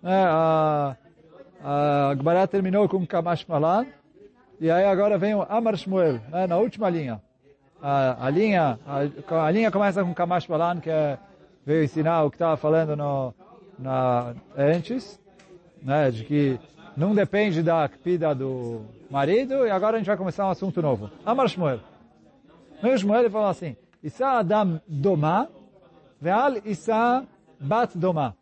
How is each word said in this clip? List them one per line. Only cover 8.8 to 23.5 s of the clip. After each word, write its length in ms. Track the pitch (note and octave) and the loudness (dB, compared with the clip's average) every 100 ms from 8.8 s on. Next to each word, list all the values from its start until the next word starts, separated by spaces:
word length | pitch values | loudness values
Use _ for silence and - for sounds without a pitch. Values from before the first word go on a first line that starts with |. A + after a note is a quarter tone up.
| C#3+ | -6
a, 580 | C#3 C#3+ C#3+ - E3 | -4 -4 -6 -4 0
a 60 | D#3 | 2
linha 200 | F#3+ A3+ | 2 2
começa 320 | F#3+ G3+ F#3 | 2 0 0
com 120 | F3+ | -2
Kamash 340 | E3+ F3 F3 - | -2 -2 -2 -2
Malan, 320 | D#3 E3+ F3 | -2 0 -2
que 100 | D#3+ | -2
é, 280 | D#3 D3+ C3+ - - - _ | 0 0 -4 -12 -20 -20 _
veio 200 | - D#3 | 0 0
ensinar 400 | D3+ D#3 D#3 E3 | 2 0 0 2
o 60 | D3+ | 0
que 80 | - | 0
tava 180 | E3+ D#3 | -2 0
falando 400 | D3+ D#3+ D#3+ D3+ | 2 2 2 -2
no, 380 | D3 C#3 C3 - - - - - | -2 -4 -6 -10 -20 -20 -20 -14
na, 560 | C3 C3 B2+ B2 B2 A#2+ - - | -6 -2 2 0 -2 -10 -14 -2
antes, 640 | C#3+ E3+ - B3 - - _ _ - - _ - | 0 0 -2 -8 -8 -20 _ _ -20 -20 _ -14
né, 280 | C3 C#3+ C#3 | -2 0 2
de 140 | A2+ | -2
que 340 | A2+ D3 C#3+ B2 - - - | -4 0 0 -2 -8 -20 -16
não 200 | - F3 | -4 0
depende 480 | G#3+ G3 G3+ G#3 D#3+ | 2 0 0 0 0
da 220 | E3 E3 | 0 2
akpida 500 | D3 - - F3+ D#3+ | 0 -4 -4 -2 0
do 480 | C#3 C3+ B2+ A#2+ A#2 G#2+ - - | -2 -4 -6 -8 -10 -12 -20 -8
marido, 560 | C#3 C#3 G3+ C4 C4+ A#3+ | -2 2 2 0 0 0
e 40 | |
agora 260 | F#3+ G#3 A3+ | 2 0 0
a 20 | |
gente 100 | F#3+ | 0
vai 80 | G3+ | -2
começar 300 | F#3 - G3 | -2 -2 -2
um 40 | |
assunto 320 | F3+ G3 F3 | -2 -4 -2
novo. 280 | D#3 A#2+ G#2 - | 0 -2 -4 -10
Amar 240 | - B3 B3 | -4 0 0
Shmuel. 320 | F3+ D#3+ A#2+ - - - _ _ _ _ - - - | 0 -2 -4 -8 -20 -20 _ _ _ _ -20 -20 -4
Meu 160 | G#3+ C4 | 0 2
Shmuel 320 | G3 A3 A#3+ | 2 2 2
falou 180 | G#3 | 2
assim, 280 | G#3 | -2